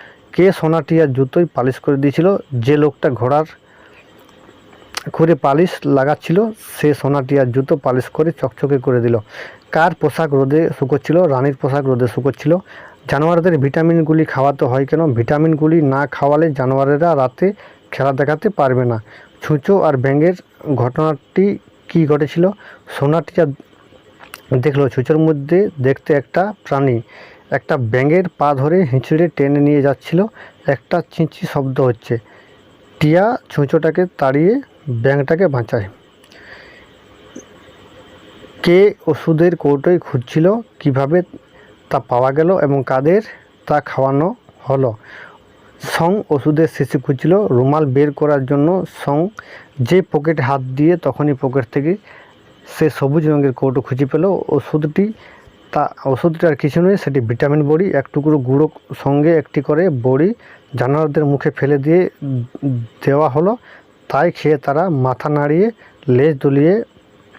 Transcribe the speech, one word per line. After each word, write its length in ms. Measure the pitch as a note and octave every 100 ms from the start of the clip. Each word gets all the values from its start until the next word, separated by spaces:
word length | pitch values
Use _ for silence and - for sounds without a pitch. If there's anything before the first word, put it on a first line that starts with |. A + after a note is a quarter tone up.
| - - _
কে 180 | - F#3+
সোনাটিয়ার 640 | - D#3+ E3 - E3 D3+
জুতোয় 320 | C3 C3 F3 E3+
পালিশ 260 | - B2+ -
করে 180 | - C#3
দিয়েছিল? 400 | C#3+ D3+ F3+ G3 -
যে 240 | B2 A2+ D3+
লোকটা 320 | D3 - D#3+
ঘোড়ার 360 | A2+ B2 D3 D#3+ - _ - - - _ - - - - - - - - - -
খুরে 220 | - E3 F3
পালিশ 340 | D3+ E3+ F3+ - D3
লাগাচ্ছিল, 640 | C#3 C3+ D3 - F3 A3+ A3 - -
সে 160 | D3+
সোনাটিয়ার 580 | C#3 C#3 C#3+ C3 C#3 B2+
জুতো 260 | B2 C3+ D#3
পালিশ 320 | C3+ B2+ -
করে 220 | - D#3+
চকচকে 460 | - C3 - C#3 C#3
করে 240 | C3+ B2
দিল। 160 | A#2+ A2+ - - - - _
কার 220 | D#3 F3
পোশাক 400 | E3+ D3+ - D#3+
রোদে 360 | C#3 C3+ D#3 E3 -
শুকোচ্ছিল? 440 | C3+ C#3+ - E3
রানীর 320 | F3 C3 C#3 C3+
পোশাক 300 | B2+ C#3+ C3+
রোদে 220 | B2 B2
শুকোচ্ছিল। 500 | - C3+ - D3 F3+ - - - - -
জানোয়ারদের 480 | C#3+ D#3+ E3+ F3 D#3
ভিটামিনগুলি 680 | C#3 E3 E3 E3+ D#3 D#3+ D#3
খাওয়াতে 400 | C3+ C#3 C#3 C#3
হয় 200 | C3 C#3
কেন? 280 | D#3 E3
ভিটামিনগুলি 680 | A#2 A2+ D3 D#3+ D3+ D#3 E3
না 260 | C#3 C3+ C#3+
খাওয়ালে 440 | - C#3+ D3+ E3
জানোয়ারেরা 640 | C#3 B2+ C3+ C3+ D3 E3+ D3
রাতে 380 | B2+ - F#3+ G3+ - - _
খেলা 200 | - C3+
দেখাতে 380 | C3+ C#3+ D#3 G#3+
পারবে 360 | E3+ C#3 B2+ B2
না। 180 | A2+ - - - _
ছুঁচো 400 | - D3+ - G3
আর 160 | E3 C3+
ব্যাঙের 360 | C3+ C#3+ E3+ F#3 _ _ D3 B2
ঘটনাটি 840 | B2 B2 D#3 C#3+ _ - G3+ - - _ -
কি 200 | F3 D3+
ঘটেছিল? 420 | D3 D3+ E3+ F3+ G3+ - - - -
সোনাটিয়া 480 | C#3 D#3+ D#3 - D3+ C#3 _ _ _ - _ _ - - - C3
দেখলো 300 | C#3+ C#3 C3+
ছুঁচোর 280 | - B2 D#3
মধ্যে 520 | D#3+ D3 C#3 F3 G3+ D3
দেখতে 320 | C3 C#3 -
একটা 400 | C#3+ - E3+ G3+ G3+
প্রাণী, 380 | - C#3 C#3 A#2 - - - - _
একটা 260 | C#3 - D3+
ব্যাঙের 460 | A2+ B2+ C#3 F3+ F3+ -
পা 160 | D3
ধরে 300 | C#3 D3 F#3
হিঁচড়ে 440 | D3 B2+ - D#3 E3+ -
টেনে 240 | C#3 C#3+
নিয়ে 220 | C#3+ D3
যাচ্ছিল। 440 | C#3 C3 - E3 A3 - - _ -
একটা 340 | C3+ _ F3 -
চিঁচি 360 | - D#3 - F3
শব্দ 280 | D3 C3+ C3
হচ্ছে। 360 | C3 A2+ - A#2 - - - - _ _ _ -
টিয়া 380 | D3+ E3+ G#3+ B3+ -
ছুঁচোটাকে 560 | - C#3 D#3+ D#3+ D#3+ F3+ -
তাড়িয়ে 440 | C3+ C#3 F3 C4+ - _ C#3+
ব্যাঙটাকে 580 | A#2 C3 C#3+ C3 E3 F#3
বাঁচায়। 420 | C3 A#2 A#2+ G2 - _ _ _ - - - - - - - - - - - - - - - - - - - - - - -
কে 300 | F3 F3+ G3+ - -
ওষুধের 480 | C#3+ - D#3+ F3 E3+
কৌটোয় 440 | C#3+ C#3+ F3 F3+
খুঁজছিল? 540 | - B2+ B2 D#3 F3 A3+ - _
কিভাবে 420 | C#3+ C3+ C#3 F3+ F3 - - - - - _
তা 100 | C#3
পাওয়া 320 | - B2 C3
গেল 280 | C#3 E3 F#3+
এবং 240 | C#3+ C#3 B2+
কাদের 360 | C3 C#3+ G3+ - - _ _ -
তা 160 | D3
খাওয়ানো 540 | - - C3+ C#3 E3+ B3 _ _ -
হলো? 260 | C3+ C3 A2 - - - - _ _ - -
সং 420 | - - E3 G#3 -
ওষুধের 380 | D3 D3+ D3+ D#3+
শিশি 320 | - C#3 C#3+
খুঁজছিল 480 | C3+ C3 D#3 F#3 -
রুমাল 380 | B2 C3 D3+ D3
বের 260 | C3 D3
করার 340 | C#3 D3+ C#3+ C3
জন্য। 400 | C#3+ D3+ F#3 E3+ - -
সং 220 | C#3+ F#3 - - - - -
যে 220 | A#2+ F3+
পকেটে 420 | - D3+ D#3 D#3
হাত 180 | B2+ C#3
দিয়ে 360 | C3 C3 D#3 F3
তখনই 360 | C#3 - D3
পকেট 320 | C3+ C3+ C3+ C3
থেকে 260 | D3 D3 G#3 - - - _ _ _ - -
সে 100 | D#3
সবুজ 400 | - C#3 D#3 D#3
রঙের 240 | D3 C#3
কৌটো 280 | B2 C3+ C3
খুঁজে 240 | - B2+ C3+
পেল। 200 | D#3 F#3+ F3 -
ওষুধটি 640 | C#3 - D#3 D3+ E3+ G#3 A3 - - - - -
তা, 220 | D3+ C#3+ - C#3+
ওষুধটি 420 | B2+ F3 D#3+ E3+
আর 80 | C#3+
কিছু 260 | D3 E3+
নয়, 160 | F3+ G3
সেটি 220 | D3 C3+
ভিটামিন 480 | A2+ A#2+ D3 D3+ C#3+
বড়ি। 240 | D#3 G3
এক 160 | C#3 -
টুকরো 240 | D3 D3 D3+
গুঁড়ো 320 | B2+ C#3 D#3 - - C#3
সঙ্গে 400 | C#3 C#3+ D3+ E3
একটি 240 | - D3+
করে 280 | C#3 D3+ F#3
বড়ি 440 | C3 B2+ C3+ F3+ A#3 - - _ C3
জানোয়ারদের 500 | B2+ D3 D#3 D3+ D3
মুখে 260 | C#3+ D#3+
ফেলে 260 | - C#3 D3
দিয়ে 320 | C#3+ F3 F3+ - C#3 B2+ A#2+ - C#3 B2 A2+ - C#3+
দেওয়া 240 | C#3+ D3+
হলো, 280 | C3+ F#3 B3 - - _ _ -
তাই 240 | C3+ E3+
খেয়ে 260 | - D3 D3+
তারা 320 | - C#3+ F#3+
মাথা 400 | C#3+ B2+ B2 D#3
নাড়িয়ে 420 | D3 D3 D#3+ A3+ - - _ -
লেজ 300 | B2 D#3 C#3
দুলিয়ে 460 | C#3+ C#3 D#3 G#3+ - _ _ _ _